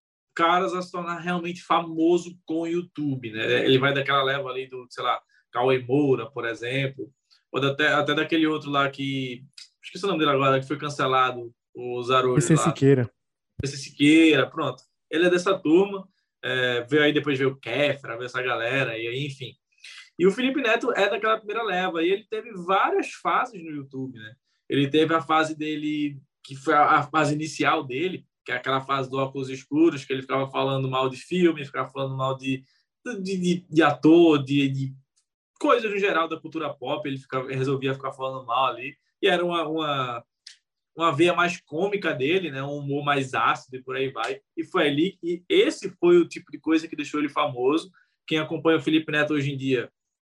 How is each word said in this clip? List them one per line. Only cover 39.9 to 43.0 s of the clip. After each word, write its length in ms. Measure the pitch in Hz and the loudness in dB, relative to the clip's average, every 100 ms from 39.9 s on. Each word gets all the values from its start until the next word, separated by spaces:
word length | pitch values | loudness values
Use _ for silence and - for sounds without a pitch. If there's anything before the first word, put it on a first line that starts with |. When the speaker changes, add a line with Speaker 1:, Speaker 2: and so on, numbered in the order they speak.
| 139 123 117 - _ - - _ _ _ | -2 -4 -6 -12 _ -20 -20 _ _ _
Speaker 1:
uma 160 | - 165 | -2 0
veia 220 | 147 175 | 2 2
mais 260 | 165 175 - | 2 0 -2
cômica 540 | _ 151 202 202 170 | _ -4 -2 -2 -2
dele, 380 | 135 135 185 165 | -2 0 0 -2
né? 120 | 135 | -6
Um 140 | 139 147 | -6 -6
humor 260 | 139 139 | -4 -4